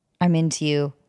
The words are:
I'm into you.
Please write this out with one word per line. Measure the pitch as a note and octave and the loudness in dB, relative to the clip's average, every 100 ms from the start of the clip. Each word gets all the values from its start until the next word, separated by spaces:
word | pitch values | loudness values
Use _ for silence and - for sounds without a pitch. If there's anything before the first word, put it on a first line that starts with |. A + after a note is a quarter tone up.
| _ _ | _ _
I'm | F3 E3 | 0 2
into | D#3+ - D3+ | 0 -2 -2
you. | D3 C#3+ - | 0 -2 -8